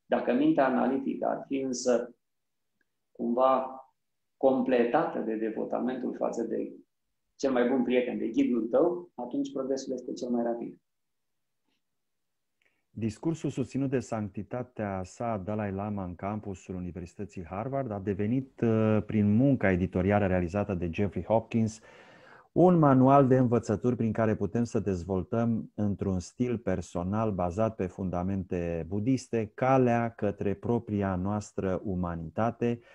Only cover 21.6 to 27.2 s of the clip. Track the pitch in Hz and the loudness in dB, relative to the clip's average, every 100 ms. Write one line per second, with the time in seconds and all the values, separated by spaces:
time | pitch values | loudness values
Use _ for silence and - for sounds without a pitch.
21.6 | 110 - - - - - - - _ - | -2 -4 -16 -20 -20 -20 -20 -20 _ 4
22.6 | 180 175 147 131 127 139 131 127 123 120 | 6 8 8 8 8 8 8 6 4 2
23.6 | 113 104 123 117 113 107 110 104 101 117 | 2 0 0 0 0 2 2 0 -2 -2
24.6 | 117 113 101 92 85 95 87 117 117 113 | -2 -2 -2 -2 -2 -4 -2 -2 0 -2
25.6 | - - 104 95 98 92 - - 123 117 | -4 -4 -2 -2 -2 -4 -4 -4 -4 -2
26.6 | - 90 87 90 90 107 | -2 -4 -4 -6 -4 -2